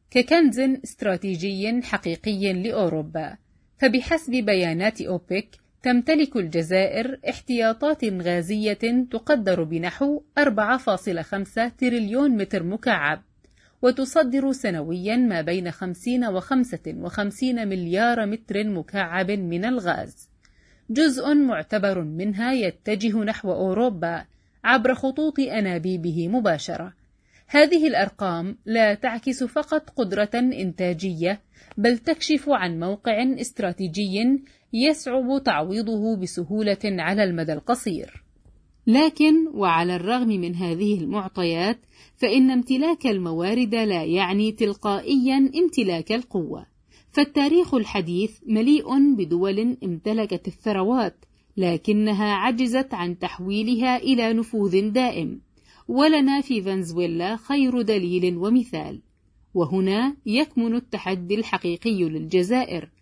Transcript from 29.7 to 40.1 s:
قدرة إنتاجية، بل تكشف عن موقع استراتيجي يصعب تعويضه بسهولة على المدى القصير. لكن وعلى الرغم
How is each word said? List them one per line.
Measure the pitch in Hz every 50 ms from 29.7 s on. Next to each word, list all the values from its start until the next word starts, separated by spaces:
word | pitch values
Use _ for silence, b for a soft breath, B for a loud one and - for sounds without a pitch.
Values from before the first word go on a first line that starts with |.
| 311 302 302 -
قدرة | - - 233 185 190 196 208 208 -
إنتاجية، | 233 247 254 254 - 190 180 165 - 185 180 180 160 185 196 175 160 165 175 202 208 _ B B B B B B -
بل | 208 240 247 233
تكشف | - - 311 - - - 311 277 - 294
عن | 277 214 185 175 170 165
موقع | 165 185 202 208 - 240 220 208 247 262 269 -
استراتيجي | 240 - - - 208 180 180 - 190 180 156 208 208 190 185 202 233 247 269 269 - B B B B B B
يصعب | 226 254 302 302 302 - 269 240 269 254 240 269 277 269
تعويضه | 269 180 143 156 180 196 220 220 214 226 208 208 220 226
بسهولة | 196 180 170 - - 175 - 202 214 214 208 196 202 -
على | 208 196 180 156 165 196 208 208
المدى | 190 175 165 160 156 156
القصير. | 147 - - 240 - - 220 170 147 - - - - _ _ _ _ _ - - _ _ _ _ _ - -
لكن | 220 269 311 320 302 - 294 311 311 320 320 320 -
وعلى | 202 202 180 165 165 170 180 180
الرغم | 175 175 196